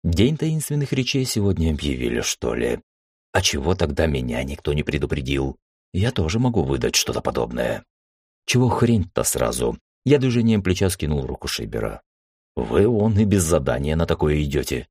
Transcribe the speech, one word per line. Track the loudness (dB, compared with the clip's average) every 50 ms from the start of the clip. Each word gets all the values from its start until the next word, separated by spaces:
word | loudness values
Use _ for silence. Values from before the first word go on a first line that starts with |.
| 0
«День | 0 2 4 4 2 2
таинственных | 0 -2 -2 -2 -2 -2 -2 -2 -2 -2 -2 -2
речей | -2 -2 0 -2 -2 -2
сегодня | -2 -2 0 0 0 2 2 2 0
объявили, | 0 0 -2 -4 -2 -2 -2 -2 -2 -2
что | -2 -4 -4 _ -4 -4 -2
ли? | -2 -2 -2 -2 -4 _ _ _ _ _ _ _ _ _ _ -4
А | 0
чего | 0 0 -2 0 0 0 2
тогда | 2 0 -2 2 0 0
меня | 0 0 -2 -2 -4 -4 -4 -4
никто | -6 -8 -6 _ -2 -2
не | -2 -2
предупредил? | -2 -2 -2 -2 -2 -4 -4 -2 -2 -2 -2 -2 -4 -6 _ _ _ _ _ _ _ -2
Я | 0 0 0
тоже | 0 0 -2 0 0 0
могу | 0 2 2 0 0
выдать | 0 0 0 -2 0 0
что-то | 0 -2 -2 -4 -4
подобное». | -4 -4 -2 -2 -4 -4 -4 -4 -4 -4 -4 -6 -10 _ _ _ _ _ _ _ _ _ _ _ _
«Чего | 0 2 2 4 4
хрень-то | 2 2 2 2 4 2 0 0 _ -2 -2
сразу?» | -2 -2 0 -2 -2 0 -2 -2 -2 -4 -6 _ _ _ _ _
Я | 2 4
движением | 4 4 2 2 2 4 4 2 2 2
плеча | 0 0 2 2 0
скинул | 0 -2 -2 -2 -2 -2 -4
руку | -6 -8 -8 -8
Шибера. | -8 -6 -6 -8 -6 -6 -4 -4 -4 -6 -10 _ _ _ _ _ _ _ _ _ _ _
«Вы | -6 -4 2 4 4 4
он | 4 4 2 2 4 4 4
и | 4
без | 4 4 4 4
задания | 4 2 2 2 0 -2 0 0 0 0
на | 0 2
такое | 0 0 0 2 2 2 2
идете». | 0 0 -2 -2 -2 -2 -6 -6 -8 _